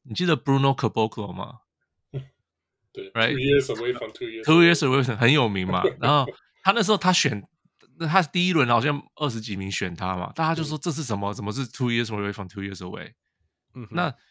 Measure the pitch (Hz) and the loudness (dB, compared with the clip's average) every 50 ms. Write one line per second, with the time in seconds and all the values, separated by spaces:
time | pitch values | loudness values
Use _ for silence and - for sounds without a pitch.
0 | _ 123 113 - 180 175 160 127 - 143 135 135 135 139 127 - - 110 - 113 | _ -10 -6 -2 0 2 2 2 2 2 2 4 4 2 2 2 0 -2 0 0
1 | 110 110 - - 101 95 90 92 101 - - - _ _ _ _ _ _ _ _ | -2 -2 -2 -6 -10 -8 -8 -10 -10 -12 -14 -18 _ _ _ _ _ _ _ _
2 | _ _ - 135 - - _ _ _ _ _ _ _ _ _ _ _ _ _ - | _ _ -12 -12 -12 -14 _ _ _ _ _ _ _ _ _ _ _ _ _ -16
3 | 98 98 - 113 113 127 135 131 131 139 143 139 135 135 117 110 117 123 123 123 | -16 -6 0 0 2 2 2 0 2 2 2 2 2 0 -4 -4 -4 -4 -4 -6
4 | 117 107 - - 123 113 113 110 110 151 160 170 170 170 170 165 151 131 127 139 | -8 -12 -10 -10 -10 -10 -10 -4 2 4 6 8 8 6 6 4 2 2 2 2
5 | 131 120 113 104 123 120 147 151 127 110 101 95 92 92 92 90 - - - - | 2 0 2 2 4 4 4 4 4 2 0 -2 -2 0 0 0 0 0 -2 0
6 | 117 127 147 147 131 101 - - _ _ _ _ - 185 208 233 202 185 214 190 | 2 2 4 4 2 0 -6 -12 _ _ _ _ -2 0 0 2 2 2 0 2
7 | - 185 180 - - 165 147 101 95 - _ _ _ _ _ _ _ _ _ 165 | 2 2 2 2 2 0 -2 -4 -8 -12 _ _ _ _ _ _ _ _ _ -8
8 | 165 151 165 190 170 - - 180 175 185 180 160 131 120 120 113 120 151 147 143 | -4 0 2 2 2 2 0 0 0 2 4 2 4 4 4 2 2 0 -2 -4
9 | - _ _ - 151 139 113 113 110 117 101 95 95 98 101 - 101 90 85 85 | -6 _ _ -4 -4 -4 -4 -4 -6 -6 -6 -6 -6 -6 -4 -4 -6 -6 -6 -6
10 | 92 92 92 90 92 - - - 160 160 165 156 156 139 156 147 - - 143 151 | -4 -4 -4 -4 -6 -6 -6 -4 -2 -2 -2 -2 -2 -4 -6 -4 -4 -4 -4 -4
11 | 151 117 107 101 101 101 104 117 104 104 104 131 131 117 - - 127 120 117 117 | -4 -4 -4 -2 -2 -4 -4 -4 -6 -6 -4 -4 -6 -6 -4 -2 -2 0 0 0
12 | 120 107 110 104 101 101 98 - 98 90 - 101 98 98 98 92 92 90 101 98 | -2 -2 -4 -4 -4 -4 -6 -6 -10 -10 -8 -8 -8 -8 -8 -10 -10 -10 -10 -10
13 | 85 - 117 _ _ _ _ _ _ _ _ _ _ _ _ 127 117 - - 170 | -12 -14 -18 _ _ _ _ _ _ _ _ _ _ _ _ -16 -14 -8 -4 -4
14 | 175 151 - - _ _ | -4 -4 -6 -10 _ _